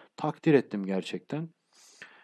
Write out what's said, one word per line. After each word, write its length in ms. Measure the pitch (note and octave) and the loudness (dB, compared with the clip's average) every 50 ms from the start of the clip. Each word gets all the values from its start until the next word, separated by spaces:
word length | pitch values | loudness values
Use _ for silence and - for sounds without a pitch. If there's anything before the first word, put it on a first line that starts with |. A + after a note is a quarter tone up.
| - _ _ | -20 _ _
takdir 360 | - - D3+ - - - E3+ C#3+ | -6 -6 -6 -6 0 4 4 4
ettim 320 | B2+ - - - G2+ F#2+ | 4 4 0 -4 -6 -4
gerçekten. 640 | F#2+ F#2+ F#2+ - - - F2 - - C#3+ D3+ E3 E3 _ _ _ _ _ _ - - - _ - - - - | -2 -2 -4 -4 -6 -8 -10 -8 -8 -8 -8 -8 -10 _ _ _ _ _ _ -20 -20 -20 _ -20 -20 -20 -20